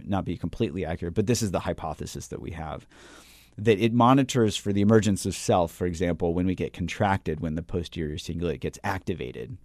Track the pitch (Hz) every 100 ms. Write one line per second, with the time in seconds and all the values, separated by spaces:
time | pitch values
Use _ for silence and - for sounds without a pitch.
0 | - 95 87 87 87 - 110 80 82 85
1 | 85 85 101 120 107 90 - 82 80 78
2 | - - - - - 82 80 73 - -
3 | - - - - _ - 107 101 113 120
4 | 120 135 131 131 110 - 104 101 101 113
5 | 107 95 101 - - 101 85 - 90 82
6 | 87 85 85 85 92 85 85 - 85 -
7 | 104 95 - 78 82 78 82 90 82 -
8 | 78 76 - 82 85 69 78 - 101 92
9 | - 82 64 62 58 107